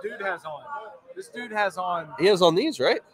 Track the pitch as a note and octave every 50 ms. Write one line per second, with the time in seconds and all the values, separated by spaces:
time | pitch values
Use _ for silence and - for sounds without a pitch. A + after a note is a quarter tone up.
0 | F#3 G#3+ G#3 G#3 G3 G3 F3 E3 - D#3+ D3+ C#3 B2+ - - - A3 G#3 C4 -
1 | _ - - F3+ F#3+ - - A#3+ A#3+ A3+ G#3+ G#3+ G#3 F#3+ - F#3 F3+ F3+ F3 E3+
2 | D#3+ D#3 D3 - E3 G3+ G#3 E3+ F3+ E3 D#3+ F#3 C#4 D#4+ C4+ - C3 E3+ F4 -
3 | - _